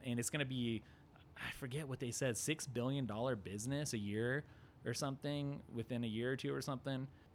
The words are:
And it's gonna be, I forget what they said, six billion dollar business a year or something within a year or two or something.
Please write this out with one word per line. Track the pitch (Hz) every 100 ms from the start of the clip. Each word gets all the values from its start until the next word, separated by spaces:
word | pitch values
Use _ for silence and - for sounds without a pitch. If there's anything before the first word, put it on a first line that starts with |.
| 127
And | 120
it's | 120
gonna | 151 135
be, | 127 117 110 - - - - - -
I | - -
forget | 131 143 143
what | 127
they | 123
said, | - 135 110
six | - 160 -
billion | 120 123 139 120
dollar | 104 127 117
business | 90 104 117 143 151
a | 113
year | 101 104 120 139 - - - - -
or |
something | 123 139 135 143 147 143 143 -
within | 117 113 120
a | 117
year | 107 123
or | 131
two | 143
or | 139
something. | 135 135 139 131 139 - -